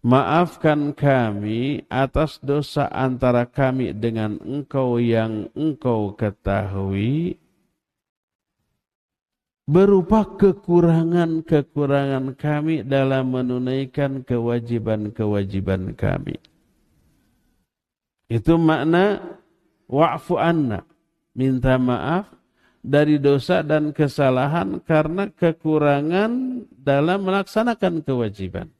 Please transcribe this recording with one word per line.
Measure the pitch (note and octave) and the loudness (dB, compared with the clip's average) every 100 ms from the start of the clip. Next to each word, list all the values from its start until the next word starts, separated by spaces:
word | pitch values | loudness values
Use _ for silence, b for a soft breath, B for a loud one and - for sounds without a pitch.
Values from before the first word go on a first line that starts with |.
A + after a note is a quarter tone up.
| A#2+ | 4
Maafkan | C3 A2+ D#3+ F3+ - D#3 D3 D3 | 2 4 2 0 0 0 0 -2
kami | C#3+ C#3+ C3+ A2+ G2+ G#2 A2+ C3 C#3+ - | 0 2 2 0 -4 -4 -4 -4 -6 -6
atas | B2 C3+ C#3+ D3+ - | -2 -2 0 -2 -4
dosa | C3 C#3+ C#3 D3+ C#3 | -4 -4 -2 -4 -4
antara | - C3 B2 B2+ A#2+ A#2+ | -2 -4 0 0 2 0
kami | - C3+ C3 A2+ | -2 0 0 -4
dengan | G#2 A#2 A2 G#2+ G#2 | -2 -4 -2 -4 -6
engkau | - C#3+ C3+ C3+ B2+ A#2+ | -8 -8 -6 -2 0 2
yang | A#2+ A2+ A2+ A2 F#2+ - | 2 2 0 -4 -8 -4
engkau | D#3 C#3 B2 A2+ G#2 | -4 -2 -2 0 -2
ketahui, | G2+ G#2+ G2 - G2 G2 G2 G2 G2 A2 D3 F3 - _ _ _ _ _ _ _ _ _ _ _ _ _ _ _ _ _ _ _ _ _ _ - | -2 -4 -4 -4 -2 -2 -4 -2 -2 0 -2 -4 -8 _ _ _ _ _ _ _ _ _ _ _ _ _ _ _ _ _ _ _ _ _ _ 2
berupa | E3 G3 G3 F3 A3 G3+ - | 4 6 4 4 2 2 2
kekurangan-kekurangan | G3 G3 - F3 E3+ E3 E3 F3 E3 D#3+ D#3 D#3 C#3+ D3 C#3+ C#3 C#3 C3+ C3 C3 | 2 2 2 4 6 4 2 2 0 -2 0 0 0 -4 0 0 0 -2 -4 -6
kami | D3 D3 D#3 D#3+ A#2 | -4 -2 -2 -4 0
dalam | C3+ C3+ C3+ C3 | 0 2 0 0
menunaikan | B2+ B2+ B2 B2+ C3 C3+ D3 C#3 C3+ | -2 -2 -2 -2 -2 -4 -4 -4 -4
kewajiban-kewajiban | B2+ A#2+ A#2 A#2+ A#2 A#2 A2 G#2+ G#2 A2 G#2+ G#2 G2 G2 F#2+ F#2+ F#2+ - | -4 -2 0 -2 -2 -4 -2 -4 -4 -4 -2 0 -2 -4 -2 -2 -4 -4
kami. | - G1+ - - _ _ _ _ _ _ _ _ _ _ _ _ _ _ _ _ _ _ _ | -2 -2 -6 -10 _ _ _ _ _ _ _ _ _ _ _ _ _ _ _ _ _ _ _
Itu | A#2 D#3+ E3 | -2 2 4
makna | D#3+ D#3 C#3+ E3+ G3+ G3 - - _ _ _ _ _ | 4 2 2 2 2 0 -8 -18 _ _ _ _ _
wa'fu | C3+ D#3+ C#3 - F3 | 2 2 0 -2 0
anna, | D#3+ E3+ C3+ F#2+ - _ _ _ _ | 2 2 0 -4 -10 _ _ _ _
minta | A#2+ C3 C3 C3 C3 | -4 -2 0 2 2
maaf | B2+ B2 F#2+ F3 G#3 _ _ _ _ _ B2+ | 2 -2 -2 -4 -4 _ _ _ _ _ 0
dari | C#3+ D3+ D3+ | 2 4 2
dosa | C#3 C#3 - E3+ D3+ | 2 2 2 -2 0
dan | D3+ D3+ | 0 0
kesalahan | D3 C#3+ - C3+ B2+ C#3 E3 F#3 F3 - | 0 -2 2 0 2 0 -2 -4 -6 0
karena | D#3 D#3 F3+ G3+ | 0 0 -4 -6
kekurangan | _ F3 D#3+ D#3 D#3 D3 C#3 D3+ F3+ A3 B3 B3+ B3+ G#3 | _ -2 0 -2 2 2 2 0 0 0 -2 -6 -8 -12
dalam | - C3+ C#3 D#3+ G3 F#3+ | -6 0 2 2 0 -2
melaksanakan | G3 F#3+ A3 A#3+ A3+ F#3+ E3 D3+ | -2 -2 -2 -2 0 -2 -2 -4
kewajiban. | B2+ A2 G2 F#2 F#2+ - | -2 -2 -6 -8 -8 -12